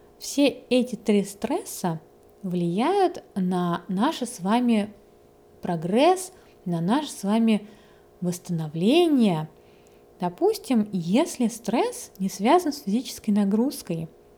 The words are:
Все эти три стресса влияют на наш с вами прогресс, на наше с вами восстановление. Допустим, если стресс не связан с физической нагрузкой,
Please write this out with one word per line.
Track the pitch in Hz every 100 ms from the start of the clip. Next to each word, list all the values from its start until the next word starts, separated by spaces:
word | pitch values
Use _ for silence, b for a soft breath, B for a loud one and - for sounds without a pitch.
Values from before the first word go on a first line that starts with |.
| b b
Все | - - 277
эти | - - 254 247
три | 208 - 208
стресса | 190 - 214 349 - - 180 160 - _ _ _
влияют | 190 180 170 185 285 403 349 - -
на | 202 180 180 175 175 -
наш | 185 277 -
с | 240 -
вами | 185 233 247 220 202 - _ _ _ _ _ -
прогресс, | - 165 170 220 320 370 - b b b
на | 180 170
наше | 170 277 294
с | -
вами | 196 226 226 208 B B B B B -
восстановление. | 180 175 - 165 156 160 196 330 339 277 214 160 156 - b b b b b -
Допустим, | 175 175 381 440 - 233 208
если | 185 165 226 339 - 226
стресс | - - 247 480 - - -
не | 190
связан | - 220 349 320
с | -
физической | - 226 - - -
нагрузкой, | 208 196 214 262 - - 165 165 - _